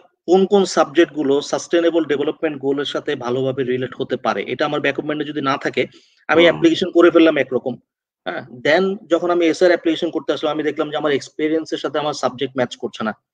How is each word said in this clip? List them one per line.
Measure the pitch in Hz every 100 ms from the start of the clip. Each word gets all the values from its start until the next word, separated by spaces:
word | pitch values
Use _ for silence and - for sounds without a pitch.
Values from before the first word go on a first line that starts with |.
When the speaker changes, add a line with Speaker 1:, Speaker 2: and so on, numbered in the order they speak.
| - _ -
Speaker 1:
কোন | 185 190
কোন | 202
সাবজেক্টগুলো | 185 - 151 143 165 147 139 143
sustainable | 143 143 - 170 170 165
development | 151 143 147 147 160 143
গোলের | 135 139
সাথে | 139 151 143 143
ভালোভাবে | 120 127 135 131
relate | 120 127 127
হতে | - - 127
পারে, | 113 107
এটা | - 127
আমার | 151 147
ব্যাক | 143 143
অফ |
মাইন্ডে | 147 151
যদি | 147 147
না | 135 139
থাকে, | 156 123 131 - _ _ -
আমি | 156
Speaker 2:
হুম। | 170
Speaker 1:
application | 156 165 160 180
করে | 170 170
ফেললাম | 165 160 151
একরকম। | 131 123 131 120 _ _ _ _ -
হ্যাঁ, | 165 127 127
then | 135 165 190 196 -
যখন | 165 175
আমি | 175 165
এসআই | 147 180
এর |
application | 170 170 156 165
করতে | - -
আসলাম, | 147 156
আমি | 151
দেখলাম | 151 156 151
যে | 147
আমার | 151
experience | 139 - - 151 160 156
এর | 156
সাথে | 151 147
আমার | 147
subject | 143 127 123 139 131
match | 151 -
করছে | 117 -
না। | 110 - _